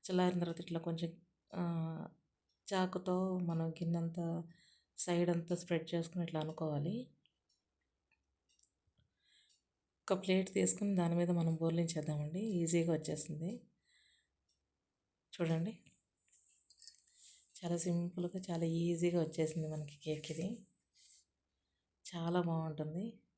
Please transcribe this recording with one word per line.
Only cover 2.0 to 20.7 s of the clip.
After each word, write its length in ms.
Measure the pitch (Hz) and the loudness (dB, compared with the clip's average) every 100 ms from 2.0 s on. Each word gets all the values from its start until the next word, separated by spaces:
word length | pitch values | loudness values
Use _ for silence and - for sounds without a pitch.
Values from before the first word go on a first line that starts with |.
| - - _ _ _ _ - | -10 -14 _ _ _ _ -4
చాకుతో 640 | 196 185 185 185 185 190 185 | 0 0 0 0 2 2 0
మనం 320 | 170 165 165 | 0 0 0
గిన్నెంతా 720 | 160 165 170 170 165 170 170 - - - _ _ - | -2 0 0 0 -2 -2 -2 -6 -16 -20 _ _ -8
సైడ్ 320 | - 175 175 | 0 2 4
అంతా 260 | 170 165 175 | 2 0 -4
స్ప్రెడ్ 380 | - 165 160 | 0 -2 0
చేసుకుని 300 | 170 165 180 | -2 -2 -4
ఇట్లా 160 | 165 156 | -2 -2
అనుకోవాలి. 720 | 156 156 156 147 151 220 254 _ _ _ _ _ _ _ _ _ _ _ _ _ _ _ _ _ _ _ _ _ _ _ _ _ _ _ _ _ | -4 -4 -2 0 -2 -4 -8 _ _ _ _ _ _ _ _ _ _ _ _ _ _ _ _ _ _ _ _ _ _ _ _ _ _ _ _ _
ఒక 100 | - | 0
ప్లేట్ 400 | 185 185 185 190 | 0 4 2 2
తీసుకుని 420 | 196 190 - 202 190 | 2 2 2 2 2
దాని 180 | 170 | 4
మీద 160 | 170 175 | 4 4
మనం 240 | 175 165 | 4 2
బోర్లించేద్దామండి, 840 | 160 165 165 165 165 156 147 147 175 | 2 2 2 0 0 -2 -2 -2 -2
ఈజీగా 520 | 220 180 165 170 165 | -2 0 2 2 4
వచ్చేసింది. 720 | 160 - 151 - 151 165 240 - _ _ _ _ _ _ _ _ _ _ _ _ _ _ _ _ | 0 0 -4 -4 -6 -6 -6 -12 _ _ _ _ _ _ _ _ _ _ _ _ _ _ _ _
చూడండి, 460 | - 165 160 180 233 - _ _ _ _ - - - _ - - - - - - - _ - | -2 0 2 0 -6 -18 _ _ _ _ -20 -20 -20 _ -6 -6 -6 -20 -20 -20 -20 _ -10
చాలా 180 | 175 170 | -2 0
సింపుల్గా, 640 | 175 170 175 180 175 185 185 | 2 2 0 -2 -4 -4 -4
చాలా 140 | 165 | 0
ఈజీగా 560 | 165 165 170 165 175 175 | 2 2 2 4 4 4
వచ్చేసింది 480 | 160 - 156 165 156 | 2 2 0 0 -4
మనకి 280 | 156 147 - | -4 -8 -8
కేక్. 340 | 156 151 151 | -4 -4 -4
ఇది 360 | 160 185 233 - | -4 -4 -6 -12